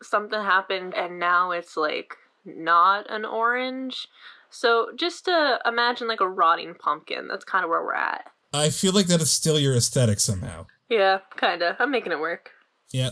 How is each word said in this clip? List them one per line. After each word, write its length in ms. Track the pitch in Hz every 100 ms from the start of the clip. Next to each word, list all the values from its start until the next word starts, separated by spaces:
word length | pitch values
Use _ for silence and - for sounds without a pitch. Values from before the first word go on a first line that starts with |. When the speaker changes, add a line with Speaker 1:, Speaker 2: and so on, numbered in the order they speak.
Speaker 1:
something 380 | - 214 208 214
happened 520 | 202 185 190 190 185 180
and 260 | 180 175
now 320 | 175 180 180
it's, 240 | 175 170 -
like, 400 | 151 135 - - _ _ 190
not 640 | - 165 170 180 202 208
an 160 | 220 214
orange. 840 | 220 226 240 254 262 262 254 - _ - - _
So 400 | - 233 233 220 240
just 300 | 339 339 -
to 340 | 349 294 240 -
imagine, 440 | 233 240 240 233
like, 120 | 220
a 80 | 190
rotting 460 | 190 165 170 165 175
pumpkin. 540 | - 151 - - -
That's 160 | 196 -
kinda 240 | 190 175
where 160 | 165 160
we're 100 | -
at. 380 | - - - _ _
Speaker 2:
I 180 | 143 151
feel 220 | - 190
like 140 | 185 180
that 140 | 175
is 100 | 151
still 300 | - - 151
your 160 | 139 127
aesthetic 420 | - - 120 101
somehow. 480 | - 95 - 82 - _ _
Speaker 1:
Yeah, 320 | 233 190 190 - -
kinda. 400 | 240 175 170 190
I'm 140 | 247
making 180 | 262 202
it 80 | 160
work. 320 | 160 180 - - _ _ _
Speaker 2:
Yeah, 180 | 131 127